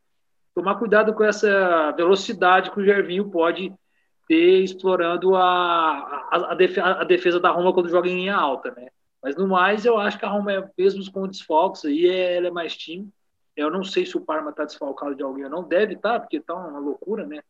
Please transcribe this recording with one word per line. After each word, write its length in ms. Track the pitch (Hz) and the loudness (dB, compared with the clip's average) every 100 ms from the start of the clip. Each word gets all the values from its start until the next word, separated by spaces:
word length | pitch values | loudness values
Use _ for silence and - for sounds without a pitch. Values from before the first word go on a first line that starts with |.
| _ _ _ _ _ | _ _ _ _ _
Tomar 220 | 185 175 202 | -4 -2 -2
cuidado 360 | 226 208 214 | 0 2 2
com 120 | 214 | 2
essa 680 | 214 208 214 196 185 165 151 | 0 2 2 2 4 2 2
velocidade 760 | 147 170 196 - 180 180 185 180 | 0 2 2 0 0 4 4 2
que 80 | 208 | 0
o 60 | |
Gervinho 440 | 196 202 170 180 202 | 2 2 0 -4 -2
pode 460 | 180 165 165 190 196 _ _ _ _ - | 0 0 0 -6 -12 _ _ _ _ 0
ter 340 | 160 175 190 | 4 6 6
explorando 720 | 190 185 190 180 170 175 185 | 2 -2 -2 0 0 0 2
a, 920 | 190 180 180 175 170 160 143 - 143 - | 4 4 4 2 2 0 -2 -6 -10 -2
a, 220 | 170 - | -2 0
a 20 | |
defe-, 260 | 165 180 202 | 2 2 4
a 220 | 180 160 | 0 0
defesa 380 | 160 175 180 175 | 2 2 4 2
da 100 | 180 | 2
Roma 240 | 160 180 | 2 2
quando 140 | 180 175 | 2 2
joga 200 | 175 180 | 2 0
em 60 | |
linha 220 | 180 185 202 | -2 -2 0
alta, 340 | 151 127 131 | 0 -2 -6
né? 160 | 120 127 _ _ _ | -12 -16 _ _ _
Mas 140 | 135 | -8
no 140 | 143 190 | -4 0
mais, 360 | 185 185 214 | 2 2 2
eu 140 | 226 220 | 2 2
acho 180 | 202 202 | 0 -4
que 80 | |
a 40 | 214 | -4
Roma, 240 | 202 202 | -4 -2
é, 180 | 196 190 - | -4 -6 0
mesmo 320 | 190 196 190 | 0 0 -4
com 160 | 196 190 | -8 -8
desfalques, 580 | - - 156 185 - | -10 0 2 2 0
aí 220 | 156 147 175 | -4 2 2
é, 300 | 185 180 180 | 2 0 0
ela 100 | 180 | -2
é 40 | |
mais 240 | 175 160 - | -4 -6 -10
time. 340 | - 175 202 - _ _ _ - | -12 -14 -14 -20 _ _ _ -4
Eu 120 | 151 | -2
não 140 | 185 | -2
sei 240 | 190 185 180 | -2 -2 -2
se 100 | 170 | -4
o 40 | |
Parma 320 | - 156 147 | -4 -4 -6
tá 120 | - | -6
desfalcado 520 | 147 - 143 135 143 135 | -8 -8 -10 -8 -8 -6
de 80 | |
alguém 200 | 139 135 | -8 -8
ou 60 | 139 | -10
não. 160 | 160 165 | -10 -2
Deve 300 | 170 208 180 | 0 0 -2
tá, 240 | 202 233 | -4 -4
porque 200 | 226 151 | -4 -8
tá 140 | - | -8
uma 240 | 175 175 143 | -10 -10 -8
loucura, 480 | 143 135 - 214 147 | -8 -8 -6 -8 -8
né? 140 | 147 - | -14 -18